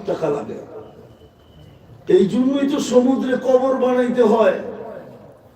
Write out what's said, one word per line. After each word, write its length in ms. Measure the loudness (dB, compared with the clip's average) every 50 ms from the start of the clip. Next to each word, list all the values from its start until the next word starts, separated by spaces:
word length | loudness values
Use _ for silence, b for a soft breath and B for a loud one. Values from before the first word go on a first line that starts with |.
| -6
টাকা 220 | -6 -6 -4 -2 -4
লাগে, 300 | -4 -4 -6 -8 -12 -14 -14 -16 -18 -18 -18 -20 -20 -20 -20 -20 -20 -20 -20 -20 _ _ _ _ -20 -20 -20 -20 -20 -20 -20 -20 -20 -12 -2 2
এই 180 | 4 4 4
জন্যই 420 | 4 2 0 0 0 0 0 0 -2
তো 120 | -2 -2
সমুদ্রে 560 | -2 2 2 2 4 2 0 0 0 -2 -2
কবর 380 | -2 0 2 2 2 4 2 0
বানাইতে 460 | 0 0 0 0 0 0 0 2 2
হয়, 360 | 2 4 4 4 4 2 2 -2 -6 -10 -12 -12 -14 -14 -14 -16 -18 -18 -20 -20 -20 -20 -20 -20 -20 -20 _